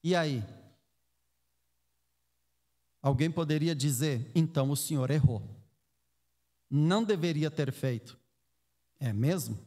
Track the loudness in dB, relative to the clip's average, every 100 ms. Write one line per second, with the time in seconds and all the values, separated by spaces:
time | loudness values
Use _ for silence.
0 | 2 0 0 -2 -6 -12 -20 _ _ _
1 | _ _ _ _ _ _ _ _ _ _
2 | _ _ _ _ _ _ _ _ _ _
3 | 0 2 0 0 0 0 0 0 -2 0
4 | -2 -2 0 0 2 2 0 0 -2 -2
5 | 0 4 2 2 -10 -16 -20 _ _ _
6 | _ _ _ _ _ _ _ 2 4 2
7 | 2 0 0 0 -2 -2 -4 -2 -4 -4
8 | -8 -20 _ _ _ _ _ _ _ _
9 | -4 0 0 0 -4 -10